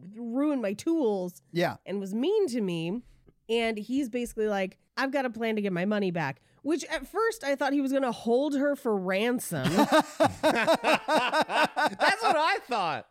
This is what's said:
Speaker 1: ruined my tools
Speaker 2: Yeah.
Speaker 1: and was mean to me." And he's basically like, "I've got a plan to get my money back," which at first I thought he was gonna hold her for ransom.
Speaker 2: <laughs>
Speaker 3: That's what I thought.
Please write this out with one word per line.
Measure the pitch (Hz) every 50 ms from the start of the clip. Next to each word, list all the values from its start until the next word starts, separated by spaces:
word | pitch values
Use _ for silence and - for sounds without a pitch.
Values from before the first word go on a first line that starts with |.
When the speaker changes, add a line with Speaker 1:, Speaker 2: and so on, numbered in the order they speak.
| 143 185 208
Speaker 1:
ruined | 220 240 233 233 269 294 302 285 254
my | 220 196 208
tools | 208 - 330 330 330 262 214 202 190 180 180 - - - _
Speaker 2:
Yeah. | 165 170 170 143 107 - -
Speaker 1:
and | - 190 202
was | 196 190
mean | 202 226 269 370 427 440 392 269
to | 226 247
me." | 202 185 170 165 160 170 202 247 - - - _ _ - _ _ _ -
And | 226 233 226 226 220 214
he's | 208 - 254 277 285 220
basically | 254 247 240 233 - 220 214 214
like, | 202 196 190 190 - _ _ _ _
"I've | - 269 269
got | 262 277 254
a | 254
plan | 208 226 233 226 226
to | 214
get | 202 196
my | 180 170 185
money | 208 214 202 196 185
back," | 170 175 151 135 135 - _ _ _ _
which | - 285 339 269 330
at | 294 311 311 269
first | - - 392 453 453 - - 277
I | 277 277
thought | 269 285 277
he | 277 294
was | 269 262
gonna | 277 269 269 240
hold | 214 - - 226 233 254 294 311 285
her | 262 285 285 285
for | - - 233 214
ransom. | 196 180 185 185 196 220 247 247 233 - - 175 139 131 156
Speaker 2:
<laughs> | 165 233 302 - 330 302 - - - - 311 233 - -
Speaker 3:
That's | - 311 - - - 311 311 - - - 294 - - - 302 - 247 233 - 311 - - 196 277 302 - - - - - 196 - - - 392 427
what | 453 427 349
I | 294 311 349 392 381 -
thought. | - 240 214 180 160 139 113 - _